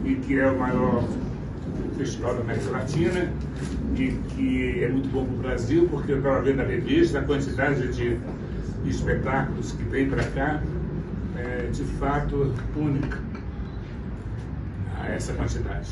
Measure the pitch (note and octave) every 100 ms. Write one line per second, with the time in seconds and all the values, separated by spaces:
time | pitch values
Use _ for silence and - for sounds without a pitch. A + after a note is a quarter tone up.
0 | C4+ C4+ - C4+ C4+ C4+ - B3 - -
1 | - - - - - - - - - -
2 | - - A#2+ A#2+ A#2 G2+ - - - D3+
3 | E3+ F3+ - - - - - - A2+ -
4 | - B2+ - - C3 B2+ B2+ B2 A#2+ C3+
5 | C3+ C3 C3 - C3 B2 - E3+ E3+ D3
6 | - C#3 C#3 C3+ B2+ C3+ A#2 - - D#3+
7 | E3+ C#3 C#3+ C#3+ C#3 C3 C#3 C#3+ B2 A#2+
8 | A#2+ A2+ G2+ - - - - - - -
9 | - - - C3+ - - - - - C3+
10 | C3+ B2 A2 C3+ C#3 D3+ - - - -
11 | - - - - B2+ B2+ C3 - C#3+ -
12 | C#3 C#3+ C#3+ C#3+ C3+ A#2+ - D3+ D3+ C3+
13 | - - - - - - - - - -
14 | - - - - - - - - - -
15 | - - - C#3 - - A2+ C#3+ -